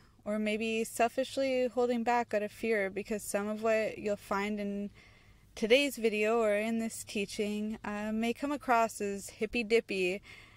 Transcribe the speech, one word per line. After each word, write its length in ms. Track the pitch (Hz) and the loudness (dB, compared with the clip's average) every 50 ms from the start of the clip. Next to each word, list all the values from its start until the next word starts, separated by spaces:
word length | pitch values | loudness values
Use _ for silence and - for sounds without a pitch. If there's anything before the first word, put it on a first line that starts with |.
| - - _ - - | -14 -20 _ -12 -6
or 160 | 208 208 214 | -4 -2 -2
maybe 420 | 214 214 214 214 226 226 226 220 | 0 0 0 0 0 0 0 0
selfishly 880 | 226 - - - 226 233 - - 262 - - 269 269 269 254 254 254 240 | -2 -2 0 2 2 2 2 0 -4 -2 0 0 0 2 2 2 0 0
holding 340 | - 247 240 240 247 233 | 0 0 0 2 2 0
back 320 | 226 240 240 240 233 - - | 2 2 2 0 0 0 -2
out 80 | 208 | -2
of 80 | 208 208 | -2 -4
fear, 400 | - - - 226 226 208 196 190 | -6 -4 -2 0 0 0 0 -2
because 320 | 196 214 208 - 226 202 | -4 -6 -6 -4 -6 -6
some 240 | - - - 202 202 | -4 -4 -4 -2 -2
of 160 | 214 214 214 | -2 -4 -2
what 360 | 220 226 220 220 220 180 - - | 0 2 2 2 0 -2 -4 -4
you'll 180 | 208 208 202 | -4 -4 -4
find 420 | 202 - - 208 196 202 208 214 208 | -4 -4 -4 -2 -2 0 -2 -2 -4
in 320 | 208 202 202 202 202 202 - - - - - - - - - - - - - | -4 -4 -4 -4 -6 -8 -10 -16 -20 -20 -20 -20 -20 -20 -20 -20 -20 -16 -8
today's 420 | - 233 208 233 277 285 277 - | -2 4 6 6 6 6 4 0
video 440 | 226 220 226 202 214 214 214 226 233 | 0 0 0 2 2 2 4 4 4
or 160 | 226 214 208 | 4 4 4
in 240 | 208 214 226 226 226 | 2 2 0 0 -2
this 240 | 226 226 - - - | -2 -4 -6 -10 -10
teaching, 760 | - - 214 202 - - - 208 208 208 214 214 214 226 - - | -6 -4 -4 -4 -4 -2 -4 -2 -2 -2 -2 -4 -4 -6 -6 -6
uh, 260 | 208 208 208 214 220 | -6 -6 -4 -4 -4
may 200 | 220 220 233 233 | -2 0 0 0
come 180 | 240 - 285 285 | -2 -2 -2 -4
across 500 | 294 269 - 269 240 233 226 220 - - | -4 -2 2 4 4 4 4 2 0 -4
as 300 | 208 202 202 196 190 - | -4 -4 -4 -6 -8 -10
hippy-dippy 920 | - - 226 208 - 240 233 202 233 226 - - 208 190 185 180 185 202 - - - - - - - | -8 -6 -4 -2 -2 -2 0 4 4 2 4 2 0 0 0 0 -2 -4 -8 -14 -20 -20 -20 -20 -20